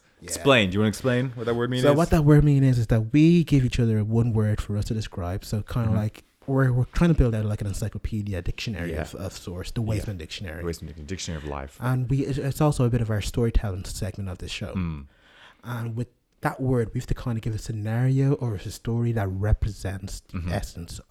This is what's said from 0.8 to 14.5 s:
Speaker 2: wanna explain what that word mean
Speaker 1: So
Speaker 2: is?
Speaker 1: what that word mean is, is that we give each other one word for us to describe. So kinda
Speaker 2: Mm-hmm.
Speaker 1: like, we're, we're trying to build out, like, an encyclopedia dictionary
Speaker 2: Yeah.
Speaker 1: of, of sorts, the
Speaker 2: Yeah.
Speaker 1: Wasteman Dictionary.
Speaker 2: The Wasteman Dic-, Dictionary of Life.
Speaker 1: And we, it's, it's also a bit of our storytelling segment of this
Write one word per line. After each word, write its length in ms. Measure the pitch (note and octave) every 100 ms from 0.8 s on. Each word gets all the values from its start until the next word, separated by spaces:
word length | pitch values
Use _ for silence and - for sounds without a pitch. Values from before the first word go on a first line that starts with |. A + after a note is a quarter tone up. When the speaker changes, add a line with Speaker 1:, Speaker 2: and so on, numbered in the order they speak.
Speaker 2:
wanna 80 | G#2+
explain 400 | G2+ B2+ B2 C3 B2
what 100 | A#2
that 80 | A#2+
word 140 | A#2+
mean 120 | B2+
Speaker 1:
So 100 | C#3
Speaker 2:
is? 60 | D3
Speaker 1:
what 120 | E3+
that 160 | E3+ D3
word 180 | D3
mean 220 | D3 C#3 C3+
is, 120 | B2
is 80 | A2+
that 260 | A2+ A2
we 320 | D3 D#3+ F3 D#3
give 180 | C#3+
each 160 | B2 -
other 240 | A#2 A2
one 300 | G#2+ A2+ A#2
word 260 | A2 G#2+ G#2
for 160 | - G#2
us 80 | G#2
to 80 |
describe. 520 | A2 G#2+ - F2 F#2 -
So 160 | G#2+
kinda 260 | - B2 A2+
Speaker 2:
Mm-hmm. 100 | A2
Speaker 1:
like, 260 | A2 - _ _ -
we're, 240 | C3+ C3
we're 140 | B2 B2
trying 260 | - F3
to 20 |
build 220 | D#3+ B2+ A2
out, 100 | G#2+
like, 160 | G#2
an 60 | G#2
encyclopedia 720 | G2 G#2 G2+ - A2 G#2 F#2
dictionary 520 | E2+ - - F#2 E2+
Speaker 2:
Yeah. 80 | D#2
Speaker 1:
of, 120 | -
of 200 | - F2+
sorts, 360 | - - F2+ -
the 120 | -
Speaker 2:
Yeah. 40 | A2
Speaker 1:
Wasteman 280 | G#2+ - F#2+
Dictionary. 440 | D#2 - G2 D#2+
Speaker 2:
The 40 | F2
Wasteman 280 | E2 D#2 D#2
Dic-, 100 | D2
Dictionary 380 | F#2 - D#2+
of 40 | C#2+
Life. 300 | C#2 C#2 -
Speaker 1:
And 300 | B2 B2+ B2
we, 160 | C3+ C#3
it's, 140 | C#3
it's 200 | C3+ -
also 260 | D3+ C#3+ A#2+
a 40 |
bit 120 | A#2+
of 100 | A2
our 100 | G#2+
storytelling 640 | - - A#2 - G#2+ F#2+ F2+
segment 440 | - G2 G2 G2
of 100 | F2
this 100 | F2